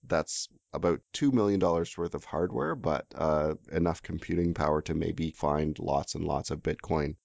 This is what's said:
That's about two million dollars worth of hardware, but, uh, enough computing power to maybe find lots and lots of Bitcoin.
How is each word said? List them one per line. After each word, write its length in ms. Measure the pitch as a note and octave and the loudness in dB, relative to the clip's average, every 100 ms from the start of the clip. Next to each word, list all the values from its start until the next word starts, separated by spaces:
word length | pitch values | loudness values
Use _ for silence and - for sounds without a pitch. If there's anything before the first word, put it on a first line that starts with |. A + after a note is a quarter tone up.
| - | 0
That's 400 | D#2+ D#2 - - _ _ | 0 0 -6 -10 _ _
about 280 | D2+ E2+ E2 _ | 0 2 0 _
two 200 | - C#3+ | 0 2
million 280 | B2+ G#2 G2 | 4 4 4
dollars 380 | F2+ E2 E2+ - | 4 4 0 -4
worth 160 | E2+ | -4
of 100 | D#2 | -4
hardware, 520 | - D#2 F2+ B1 D2 D3+ | -6 -2 0 0 -2 -2
but, 300 | E2 D2+ - - | -2 -2 -4 -2
uh, 400 | D#2+ D2+ D2+ D#2 - | 2 2 2 -2 -4
enough 300 | D#2+ E2+ E2 | 0 0 0
computing 520 | - E2+ - F2 F2 | -6 -8 -2 0 2
power 280 | E2 D2+ D2+ | 2 2 0
to 100 | D#2 | 0
maybe 380 | D#2+ E2 D#2+ D#2+ | -2 -2 -2 -4
find 460 | - D2 D2 D#2 D2 | -2 0 2 0 -2
lots 360 | - C#2+ D2 E2 | 0 -2 -2 -6
and 80 | |
lots 260 | D#2+ C#2 - | -2 -2 -2
of 100 | D2+ | -4
Bitcoin. 540 | - - - D#2+ D2 D#2 | -4 -6 0 0 0 -4